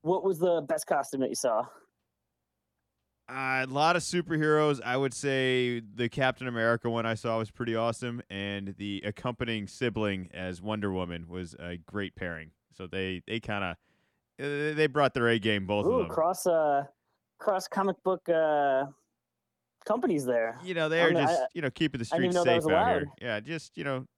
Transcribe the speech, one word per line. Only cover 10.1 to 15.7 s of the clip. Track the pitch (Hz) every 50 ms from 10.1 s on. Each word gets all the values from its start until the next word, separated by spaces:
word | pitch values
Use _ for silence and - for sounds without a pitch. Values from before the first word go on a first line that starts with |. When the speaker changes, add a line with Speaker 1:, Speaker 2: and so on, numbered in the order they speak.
| 98 95 92 87 -
Speaker 2:
as | 90 92 92 90 85
Wonder | 90 107 107 107 104 101
Woman | 92 92 90 87 85 85 82 82
was | 87 92 90 82 78 -
a | 85 87 87
great | 87 80 - 95 104 98 92 _
pairing. | - 95 87 85 78 78 78 _ _ _ _
So | _ - 95 85
they, | - 98 95 95 92 87 - -
they | 110 117
kinda, | - - 104 101 98 90 82 _ _ _ _ _ _ _ _ _ _ _ _ -
uh, | 135 143 147 143 147 151 151
they | 151 156
brought | 147 127 147 143 127
their | _ 131 117 117
A | 117 113
game, | 98 113 107 101 95
both | 92